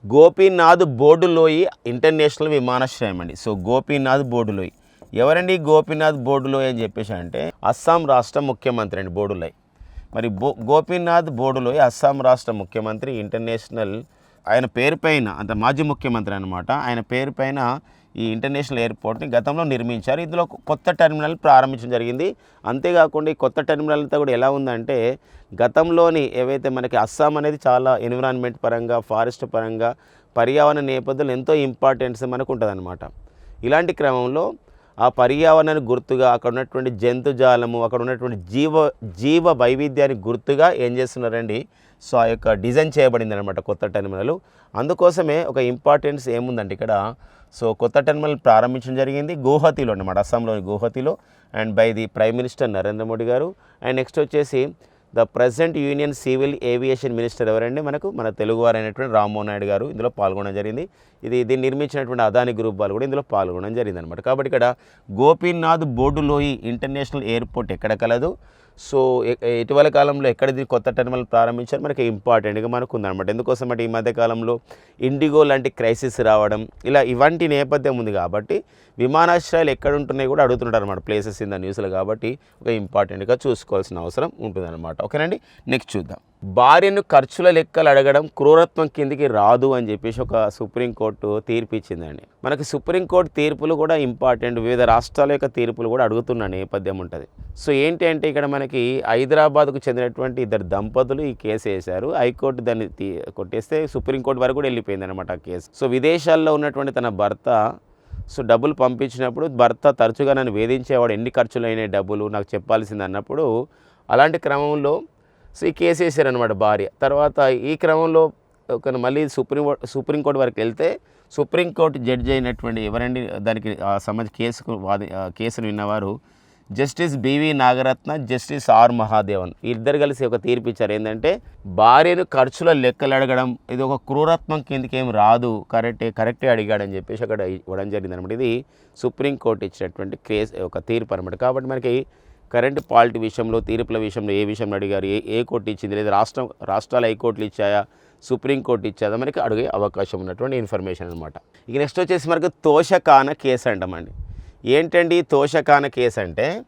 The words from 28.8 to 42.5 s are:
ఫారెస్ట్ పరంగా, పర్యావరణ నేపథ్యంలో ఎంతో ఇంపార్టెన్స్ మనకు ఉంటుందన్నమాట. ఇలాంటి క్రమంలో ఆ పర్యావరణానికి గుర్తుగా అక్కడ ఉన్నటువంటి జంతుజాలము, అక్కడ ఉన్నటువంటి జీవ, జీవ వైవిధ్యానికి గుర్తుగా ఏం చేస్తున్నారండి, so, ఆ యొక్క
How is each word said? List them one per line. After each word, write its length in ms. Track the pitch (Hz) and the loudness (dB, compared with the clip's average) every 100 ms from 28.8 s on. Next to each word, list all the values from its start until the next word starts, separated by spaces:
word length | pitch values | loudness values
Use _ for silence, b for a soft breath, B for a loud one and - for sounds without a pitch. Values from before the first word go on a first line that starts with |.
| 117 117 | -2 -2
ఫారెస్ట్ 440 | - 110 117 - 120 | -2 -2 -2 -4 -6
పరంగా, 400 | 113 113 110 117 127 b b b 123 | -4 -4 -2 -2 -4 b b b 0
పర్యావరణ 440 | 117 143 147 151 | 2 6 4 4
నేపథ్యంలో 520 | 139 131 127 135 143 | -2 -4 -4 -2 -2
ఎంతో 220 | 127 131 | -2 2
ఇంపార్టెన్స్ 680 | 156 135 117 135 127 127 113 | 2 2 2 2 2 -4 -4
మనకు 280 | 127 127 135 | -6 -6 -4
ఉంటుందన్నమాట. 460 | 127 107 95 90 90 76 - - b b b | -2 -2 -4 -10 -12 -16 -20 -20 b b b
ఇలాంటి 280 | 120 151 175 | 0 2 2
క్రమంలో 600 | - 143 127 123 143 202 330 _ b b - | 0 0 0 -2 -2 -4 -6 _ b b 0
ఆ 80 | 120 | 0
పర్యావరణానికి 800 | 127 123 143 160 160 156 156 120 | 4 2 4 6 6 4 0 0
గుర్తుగా 460 | 127 - 131 127 | -2 0 2 2
అక్కడ 160 | 120 123 | 2 0
ఉన్నటువంటి 420 | 123 131 131 131 | -4 -6 -6 -6
జంతుజాలము, 920 | 110 120 127 131 127 131 120 120 117 | -2 0 0 -2 4 4 4 2 -2
అక్కడ 160 | 117 123 | -2 -2
ఉన్నటువంటి 380 | 120 123 123 110 87 | -4 -6 -6 -8 -6
జీవ, 380 | 117 156 156 151 - | -2 2 2 2 -2
జీవ 480 | 113 87 131 165 170 | -16 -6 0 2 2
వైవిధ్యానికి 680 | 139 123 131 147 135 139 120 98 | 2 2 2 -2 0 0 0 -4
గుర్తుగా 440 | 120 - 139 165 | -4 -2 4 4
ఏం 240 | 180 123 123 | 4 -2 -2
చేస్తున్నారండి, 720 | 127 131 117 113 113 110 - b b b - | -4 -4 -4 -4 -4 -6 -8 b b b -2
so, 60 | 123 | 2
ఆ 80 | |
యొక్క 280 | 113 113 - | 2 2 0